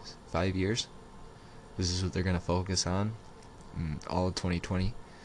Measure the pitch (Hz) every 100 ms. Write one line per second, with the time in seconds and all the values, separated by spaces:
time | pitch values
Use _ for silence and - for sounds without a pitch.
0 | - - - 82 95 95 95 120 - -
1 | - - - - - - - - 90 90
2 | 92 92 92 87 - 90 90 90 87 95
3 | 107 113 - - - - - - 82 80
4 | - 90 92 - 92 87 - 92 92 -
5 | - -